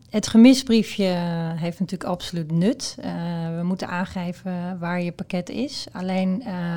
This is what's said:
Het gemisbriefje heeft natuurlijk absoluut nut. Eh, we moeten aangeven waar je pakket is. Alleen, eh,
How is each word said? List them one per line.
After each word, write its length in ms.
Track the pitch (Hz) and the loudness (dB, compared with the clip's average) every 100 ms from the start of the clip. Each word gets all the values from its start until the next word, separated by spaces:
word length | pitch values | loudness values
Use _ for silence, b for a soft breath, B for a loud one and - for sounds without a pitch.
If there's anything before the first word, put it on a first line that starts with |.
| - | -6
Het 160 | 214 - | -4 4
gemisbriefje 800 | 226 240 262 - 226 - - 190 180 175 165 165 165 | 10 10 10 4 2 2 0 0 0 -2 -2 -4 -4
heeft 240 | 170 170 | -4 -4
natuurlijk 300 | 185 175 - | -4 -4 -6
absoluut 420 | 180 - 170 156 | -6 -6 -6 -2
nut. 440 | 165 190 - - - | 2 2 0 -4 -8
Eh, 120 | - 175 170 170 165 165 | -8 -6 -4 -4 -4 -4
we 60 | |
moeten 260 | 175 185 - | -4 -4 -4
aangeven 920 | 175 185 190 175 175 190 180 175 185 | -4 -4 -4 -6 -6 -6 -6 -6 -6
waar 240 | 170 180 | -4 -2
je 100 | 175 | -4
pakket 360 | 170 - 208 208 | -6 -6 -6 -4
is. 380 | - 277 - - | -6 -6 -6 -12
Alleen, 500 | - 185 185 185 185 | -8 -2 0 0 -2
eh, 120 | 254 180 175 | -4 -6 -4